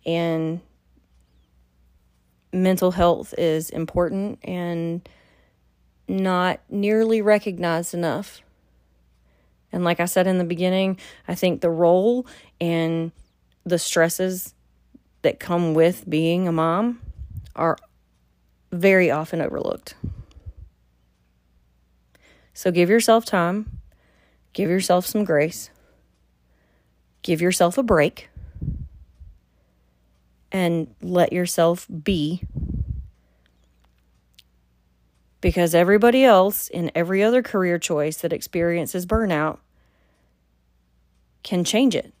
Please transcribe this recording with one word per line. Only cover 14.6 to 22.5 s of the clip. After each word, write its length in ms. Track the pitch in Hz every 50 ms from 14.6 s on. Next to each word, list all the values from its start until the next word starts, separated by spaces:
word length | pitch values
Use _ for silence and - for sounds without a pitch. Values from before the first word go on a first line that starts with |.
| _ _ _ _ _ _ _ - _ _ _ _ -
that 160 | - - -
come 340 | - - 175 170 175 165 156
with 360 | 160 160 170 180 - - 185
being 380 | 156 156 160 165 170 180 185 180
a 60 | 165
mom 480 | 160 160 165 165 185 220 240 240 233 - - - - - - - - - - -
are 200 | - 165 165 - - - _ _ _ _ _ _ _ _ _ _ _ _ _ _ _ _ _
very 400 | - 175 170 196 190 185 180 160
often 300 | 131 151 160 - - 170
overlooked. 540 | 143 - - 71 - - - - _ - - _ - - - - - _ _ - _ - - - - - _ _ _ _ _ _ _ _ _ _ _ _ _ _ _ _ _ _ _ _ _ _ _ _ _ _ _ _ _ _ _ _ _ _ _ _